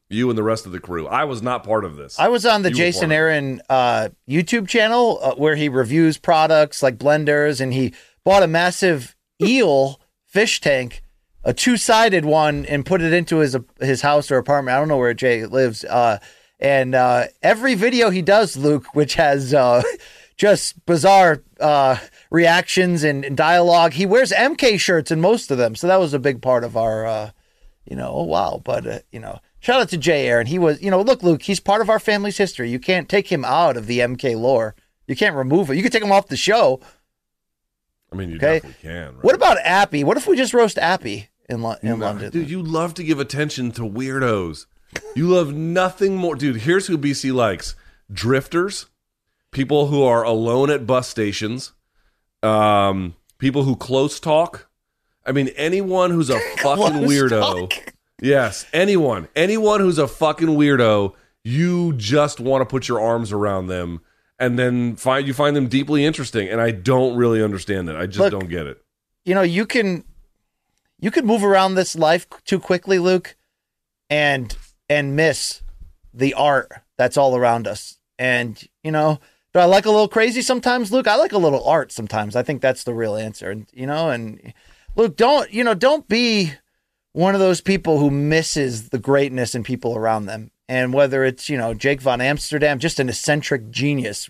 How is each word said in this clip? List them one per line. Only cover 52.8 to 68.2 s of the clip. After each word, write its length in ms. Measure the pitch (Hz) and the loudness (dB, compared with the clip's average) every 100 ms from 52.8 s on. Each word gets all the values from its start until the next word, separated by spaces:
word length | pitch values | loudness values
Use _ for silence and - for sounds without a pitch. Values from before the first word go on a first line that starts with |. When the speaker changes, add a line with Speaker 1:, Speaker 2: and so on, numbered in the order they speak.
| 98 95 90 85 _ - | 2 0 -6 -10 _ -6
Speaker 1:
people 260 | 135 135 | -2 0
who 120 | 135 120 | -2 -2
close 440 | - 131 147 - | -2 -2 -2 -4
talk. 500 | 165 156 170 - - _ _ _ _ _ - | -2 0 0 -6 -20 _ _ _ _ _ -4
I 60 | |
mean, 160 | 135 131 - | -2 -2 -2
anyone 540 | 156 185 190 185 180 | -2 -2 -2 0 0
who's 180 | 170 135 | 0 0
a 100 | 120 | 0
Speaker 2:
<laughs> 180 | - - | -2 -4
Speaker 1:
fucking 260 | 139 185 196 151 | -2 2 0 0
Speaker 2:
Close 60 | 139 | 2
Speaker 1:
weirdo. 580 | 143 131 110 101 90 90 | 2 2 2 0 -2 -6
Speaker 2:
talk. 240 | - - _ _ - | -8 -10 _ _ -6
Speaker 1:
Yes, 440 | 123 139 113 - - | 0 2 2 -4 -6
anyone. 540 | 156 202 190 143 101 80 147 | -2 2 2 2 -2 -4 -2
Anyone 460 | 180 220 214 208 | 0 2 2 2
who's 160 | 190 160 | 2 2
a 80 | 139 | -2
fucking 400 | - 156 151 165 | 0 -2 0 0
weirdo, 640 | 151 147 135 117 104 101 - _ _ | 2 4 4 4 2 0 -6 _ _
you 500 | 110 135 175 175 170 | -6 -2 0 0 -2
just 460 | 135 101 147 147 - | -2 -2 0 0 -2
wanna 260 | 120 135 127 | -2 -2 -2
put 220 | 135 - | -4 -4
your 120 | 120 | -2
arms 300 | 113 117 110 | 0 -2 -2
around 360 | 104 104 95 92 | -2 -2 -2 -4
them, 340 | 90 87 85 _ _ _ - | -6 -6 -10 _ _ _ -4
and 180 | 127 123 | -2 0
then 380 | 127 123 120 107 | 0 0 -2 -4
find, 320 | 131 135 139 | -2 -2 -2
you 60 | |
find 220 | 131 147 143 | -2 0 0
them 120 | 127 | 0
deeply 380 | 135 139 147 147 | -2 0 0 0
interesting. 420 | 160 123 113 95 | -2 -6 -4 -4
And 140 | 113 | -2
I 100 | 117 | -2
don't 440 | 101 92 127 131 120 | -2 0 2 2 2
really 260 | 120 113 | 2 2
understand 460 | 107 98 87 98 87 | 0 -4 -6 -6 -4
it. 60 | 78 | -8
I 100 | 92 | -8
just 120 | |
Speaker 2:
Look, 120 | 95 | 0